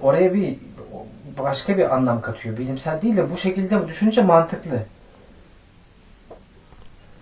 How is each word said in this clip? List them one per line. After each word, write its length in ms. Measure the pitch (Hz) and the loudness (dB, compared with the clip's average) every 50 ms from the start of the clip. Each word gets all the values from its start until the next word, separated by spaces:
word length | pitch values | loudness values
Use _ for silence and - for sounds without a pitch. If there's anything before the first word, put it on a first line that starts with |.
| - | 2
oraya 320 | 135 151 165 185 185 180 | 2 4 4 4 4 2
bir 200 | 208 190 151 127 - - - - - - - - - - - - - - 143 - - 131 | 2 0 -2 -4 -8 -12 -18 -20 -20 -20 -18 -18 -18 -18 -18 -20 -20 -18 -14 -8 -4 -4
başka 360 | 143 143 - - - 202 190 | -2 -2 -2 -2 0 2 2
bir 160 | 165 - 135 | 2 2 2
anlam 260 | 131 131 123 117 117 | 2 2 2 0 0
katıyor. 360 | 113 117 110 - - 117 110 110 | -2 -6 -8 -8 -8 -8 -6 -6
Bilimsel 440 | 131 131 135 131 - 160 156 156 202 | -6 -6 -6 -6 -6 -6 -4 -2 0
değil 140 | 233 220 | 2 2
de 140 | 190 165 143 | 2 0 0
bu 60 | 180 | -2
şekilde 520 | - - 190 185 196 190 185 208 190 165 160 | -4 -2 -2 -2 -2 -2 0 0 0 0 -2
düşünce 340 | - - 208 220 214 - 208 | -4 0 0 2 4 4 4
mantıklı. 480 | 180 170 165 165 - - - - 165 139 117 104 - - - - - - - - - - - - - - - - - - - - - _ _ - - - - - - - - - - - - - - - - - - - - - - - - | 6 6 6 6 4 -2 -8 -8 -6 -6 -6 -6 -8 -12 -20 -20 -20 -20 -20 -20 -20 -20 -20 -20 -20 -20 -20 -20 -20 -20 -20 -20 -20 _ _ -20 -20 -20 -20 -20 -20 -20 -20 -20 -20 -20 -20 -20 -20 -20 -20 -20 -20 -20 -20 -20 -20 -20 -20